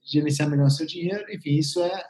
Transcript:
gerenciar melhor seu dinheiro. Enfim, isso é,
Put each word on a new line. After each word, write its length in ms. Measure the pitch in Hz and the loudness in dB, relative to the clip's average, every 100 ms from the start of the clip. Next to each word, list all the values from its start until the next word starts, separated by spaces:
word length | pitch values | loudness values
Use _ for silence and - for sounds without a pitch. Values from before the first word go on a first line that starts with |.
gerenciar 460 | - 147 147 143 147 | -2 0 0 0 0
melhor 220 | 143 139 | 4 4
seu 160 | 139 156 | 4 -2
dinheiro. 360 | 175 175 202 208 | -4 -4 -4 -8
Enfim, 280 | 175 147 147 | -10 0 0
isso 240 | 147 175 | 2 0
é, 220 | 175 190 - | -2 -2 -8